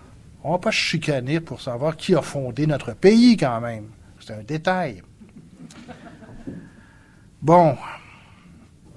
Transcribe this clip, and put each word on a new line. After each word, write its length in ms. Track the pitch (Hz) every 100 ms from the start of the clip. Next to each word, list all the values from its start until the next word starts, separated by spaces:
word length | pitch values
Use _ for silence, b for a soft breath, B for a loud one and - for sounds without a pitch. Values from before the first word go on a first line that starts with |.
| B B B -
On 80 | 131
va 80 | 180
pas 120 | -
se 60 | -
chicaner 600 | - 160 156 139 123 160
pour 220 | 160 123
savoir 360 | - 120 151 -
qui 180 | - 165
a 60 |
fondé 460 | - 143 127 113 156
notre 260 | 139 -
pays, 420 | - 190 226 247 214
quand 220 | 135 117
même. 260 | 117 110 107 - - -
C'est 140 | -
un 100 | 107
détail. 580 | 104 156 170 185 160 92 - - - - - - - - - - - - 220 - - B B B B B B B B _
Bon, 360 | 143 175 160 120 B B B B B B B B B - -